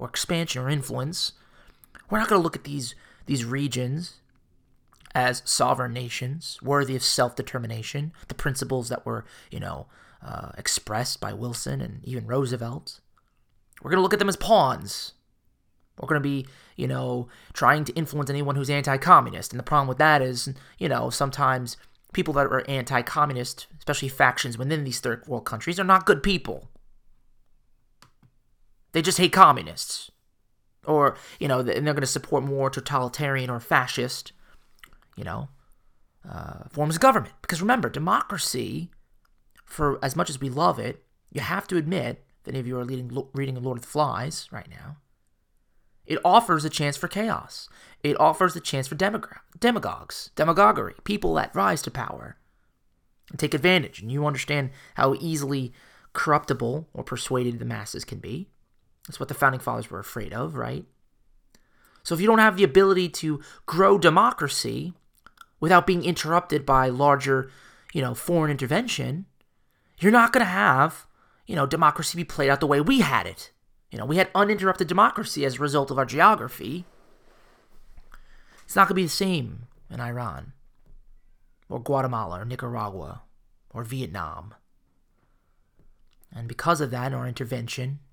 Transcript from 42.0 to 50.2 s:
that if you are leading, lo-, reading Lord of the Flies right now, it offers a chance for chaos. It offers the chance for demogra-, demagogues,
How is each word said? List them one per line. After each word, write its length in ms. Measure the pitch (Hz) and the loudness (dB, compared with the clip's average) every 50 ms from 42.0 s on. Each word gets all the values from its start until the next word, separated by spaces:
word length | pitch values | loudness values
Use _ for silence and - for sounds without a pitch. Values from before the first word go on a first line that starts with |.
| - 117 - - - _ _ _ _ | -2 -4 -6 -10 -14 _ _ _ _
that 100 | - 127 | -10 -8
if 120 | 131 120 | -8 -6
you 120 | 123 127 123 | -6 -6 -6
are 60 | 123 | -6
leading, 240 | 123 135 127 123 120 | -6 -8 -8 -8 -8
lo-, 220 | 120 135 131 - - | -8 -8 -8 -8 -6
reading 280 | 139 139 135 131 123 | -6 -6 -6 -6 -6
Lord 180 | 123 131 127 120 | -6 -6 -6 -8
of 40 | - | -8
the 60 | - | -4
Flies 600 | - 147 151 131 120 107 123 151 - - - - - | -2 0 0 0 -2 -4 -6 -8 -8 -10 -12 -12 -14
right 160 | 117 - - | -16 -16 -16
now, 280 | - - - - 151 147 _ _ _ _ _ _ _ _ _ _ _ _ _ _ _ _ _ _ _ _ _ | -18 -18 -16 -16 -18 -18 _ _ _ _ _ _ _ _ _ _ _ _ _ _ _ _ _ _ _ _ _
it 140 | - 160 - - | -6 -2 0 4
offers 420 | 175 185 233 - - 170 156 147 | 6 6 6 6 6 2 0 0
a 40 | 156 | -2
chance 280 | - - 151 143 143 - | -2 -2 -2 -2 -2 -4
for 100 | - 170 | -6 -6
chaos. 600 | - 196 220 226 - - - - - - - - - - - - - - - | -4 -4 -4 -2 -4 -4 -6 -10 -16 -18 -20 -20 -20 -20 -20 -20 -10 -4 -2
It 180 | 147 143 - | 0 2 4
offers 320 | 151 156 156 - 185 175 147 | 4 4 4 4 2 0 0
the 80 | 160 | -2
chance 260 | - - - 135 131 | -6 -6 -4 -4 -4
for 80 | 135 147 | -4 -2
demogra-, 440 | 147 190 208 220 208 - - - - - _ - - | -2 0 0 -2 -4 -8 -12 -16 -20 -20 _ -4 0
demagogues, 720 | - 240 240 202 - 90 - - - - - - | 2 2 2 2 -2 -4 -6 -8 -12 -14 -14 -14